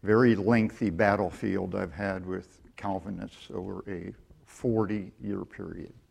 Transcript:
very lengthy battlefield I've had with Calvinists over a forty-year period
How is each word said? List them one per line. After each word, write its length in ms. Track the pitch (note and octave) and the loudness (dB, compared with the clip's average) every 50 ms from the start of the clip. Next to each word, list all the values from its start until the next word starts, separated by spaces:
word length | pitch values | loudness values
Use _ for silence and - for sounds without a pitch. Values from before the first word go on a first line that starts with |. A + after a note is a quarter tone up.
| - | 4
very 320 | F#2+ G#2+ A2+ B2+ B2 A2+ | 6 6 8 8 6 6
lengthy 560 | F#2+ G2 G2+ A#2+ A2+ A2 G#2+ - - B2 G2+ | 6 4 4 4 4 4 2 0 -2 -2 -2
battlefield 840 | E2+ E2 A2 G2+ G2+ G2+ G2+ F2 - - - G#2 F#2+ F#2+ F#2+ F#2 F2+ | 2 4 4 4 4 4 2 -2 -2 -4 -4 -2 -2 -2 -2 -2 -4
I've 180 | G2 F#2+ F2 - | -4 -4 -6 -6
had 340 | - G2+ G2 F#2+ F#2 F2+ | -4 -4 -4 -4 -4 -6
with 320 | F2+ F#2 F#2 F2+ - _ _ _ - _ | -6 -8 -8 -8 -12 _ _ _ -20 _
Calvinists 720 | - - G#2 F#2+ F#2+ E2 G2+ G2 - G#2 G2 - - - - G#2 | -10 -6 -6 -6 -6 -6 -8 -10 -10 -10 -12 -14 -18 -18 -12 -10
over 300 | G2+ F2+ G2 F#2+ F#2 - | -8 -8 -8 -10 -10 -10
a 260 | - G2 F2 F2 F#2+ - - - _ - _ _ | -8 -10 -8 -8 -10 -14 -14 -20 _ -20 _ _
forty-year 960 | _ - - - B2+ A2+ A2 G#2+ F#2 G#2 G#2+ F#2+ - - _ A#2 G2+ G2+ G2 G2 | _ -20 -4 -2 0 2 2 2 2 0 -4 -4 -8 -14 _ -8 -6 -6 -6 -6
period 480 | - - - G2 F#2 - - - - - - _ _ | -10 -10 -12 -12 -10 -10 -12 -12 -14 -16 -20 _ _